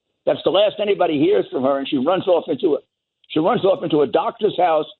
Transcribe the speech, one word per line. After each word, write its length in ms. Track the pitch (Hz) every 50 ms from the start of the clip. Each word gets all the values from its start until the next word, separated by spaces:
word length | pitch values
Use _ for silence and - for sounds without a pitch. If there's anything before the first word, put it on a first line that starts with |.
| _ _ _ _ -
That's 140 | - 151 131
the 80 | - 135
last 260 | 143 190 214 202 185 -
anybody 380 | 208 208 196 175 180 165 156 139
hears 260 | 156 185 208 196 175 -
from 120 | 180 143 127
her, 140 | 139 139 139
and 80 | 135
she 120 | - 151 131
runs 280 | 127 160 190 175 -
off 180 | 190 175 156 - -
into 280 | 151 - 208 196 -
a, 20 | - - _ _ _ _ _ _ _ _ -
she 120 | - 156
runs 220 | 156 190 240 190
off 200 | - 196 180 -
into 180 | 180 160 160 151
a 60 | 143
doctor's 500 | 120 - 165 190 226 - - 214 196 -
house 300 | - 180 170 160 156 151 - -